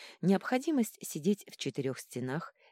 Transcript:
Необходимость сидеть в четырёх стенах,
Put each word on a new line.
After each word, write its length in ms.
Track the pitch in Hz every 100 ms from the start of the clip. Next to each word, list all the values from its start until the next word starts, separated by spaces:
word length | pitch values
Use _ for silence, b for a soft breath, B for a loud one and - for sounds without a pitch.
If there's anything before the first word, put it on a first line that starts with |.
| B B
Необходимость 800 | 175 190 - 254 302 285 220 -
сидеть 420 | - 165 160 208 -
в 60 | -
четырёх 420 | 139 143 135 123
стенах, 560 | - 123 127 151 - - b